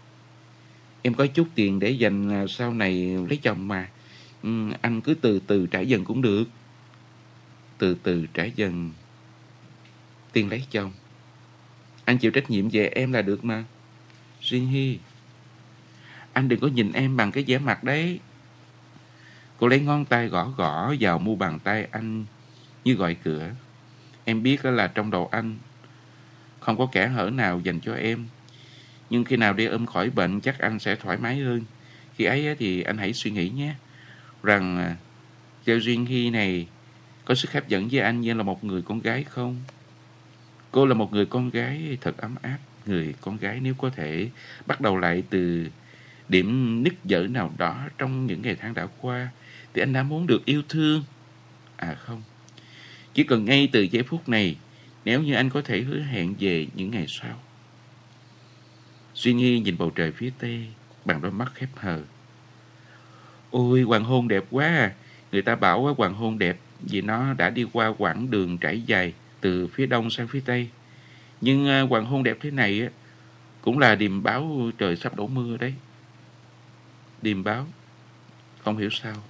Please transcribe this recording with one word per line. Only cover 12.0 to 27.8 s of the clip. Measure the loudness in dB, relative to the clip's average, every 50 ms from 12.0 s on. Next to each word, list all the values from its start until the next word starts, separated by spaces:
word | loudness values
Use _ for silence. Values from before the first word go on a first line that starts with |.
| 0
"Anh | 2 2 4
chịu | 4 2
trách | 2 2 0 0
nhiệm | 0 0 0 2
về | 2 2 2
em | 2 2 0 0 0 0
là | 0 0
được | 0 0 -2 -2
mà." | -4 -4 -4 -6 -10 -14 -20 -20 -20 -20 -20 -20 -20 -20 -20 -20 -20 -18 -10 -4
"Duyên | -2 0 0 0 0
Hy, | 0 0 0 0 -2 -4 -8 -14 -20 -20 -20 -20 -20 -20 -20 -20 -20 -20 -20 -20 -20 -20 -20 -20 -20 -20 -20 -20 -20 -20 -12 -6 -2
anh | 0 2 2
đừng | 2 2
có | 2 2
nhìn | 2 2 2 2 2
em | 2 0 2 2
bằng | 2 0 0 0
cái | -2 0
vẻ | 0 0 2
mặt | 2 0 -2 0 0
đấy." | 0 0 0 0 -2 -4 -6 -10 -16 -20 -20 -20 -20 -20 -20 -20 -20 -20 -20 -20 -20 -20 -20 -20 -20 -20 -20 -20 -20 -20 -20 -20 -20 -4 0
Cô | 4 4
lấy | 6 4
ngón | 4 2 0 0 2
tay | 2 2 2 2 2
gõ | 0 -2 -2 -2 -2
gõ | -2 -2 0 0 0 -2 -2 0 0
vào | 2 2 2 2
mu | 0 0 0
bàn | 0 -2 -2 -4 -4
tay | -2 -2 -2 -2 -2 -6
anh | -8 -8 -6 -6 -6 -6 -8 -10 -14 -20 -20 -20 -20 -20 -20 -20 -16 -4 0
như | 0 2
gọi | 2 2 0 -2
cửa. | -2 -4 -4 -4 -4 -4 -8 -10 -12 -16 -18 -20 -20 -20 -20 -20 -20 -20 -20 -20 -8 -4
"Em | -2 0 0 2
biết | 2 2 2 2
là | 0 2 2 2
trong | 0 0 -2 -2 -2
đầu | -2 -2 -2 -2 -2
anh | -4 -4 -4 -6 -10 -12 -18 -20 -20 -20 -20 -20 -20 -20 -20 -20 -20 -20 -20 -20 -20 -20 -20 -20 -6
không | -2 -2 0 0
có | 0
kẽ | 0 2 2 2 2
hở | 2 0 0 0
nào | 0 0 0 0 0 0
dành | 0 -2 -2 -2